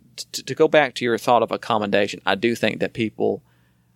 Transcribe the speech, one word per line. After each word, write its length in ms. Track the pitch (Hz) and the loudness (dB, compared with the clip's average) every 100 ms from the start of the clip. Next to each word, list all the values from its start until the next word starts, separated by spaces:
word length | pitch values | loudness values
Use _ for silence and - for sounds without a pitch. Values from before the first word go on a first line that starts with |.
| _ - - | _ -18 -14
t-, 100 | - | -12
to 120 | - | -6
go 120 | - 156 | 0 2
back 280 | 160 135 | 4 2
to 100 | - | -2
your 140 | 120 113 | -2 0
thought 240 | - 120 | 4 4
of 80 | 110 | 2
accommodation, 680 | 98 - 110 104 101 101 90 - | -2 -2 -2 0 0 0 -2 -2
I 80 | |
do 220 | 98 117 117 | 0 0 0
think 240 | 113 82 | -2 -2
that 120 | 92 | -6
people, 500 | - 107 - 107 101 - _ _ _ _ | -4 -6 -2 -4 -4 -10 _ _ _ _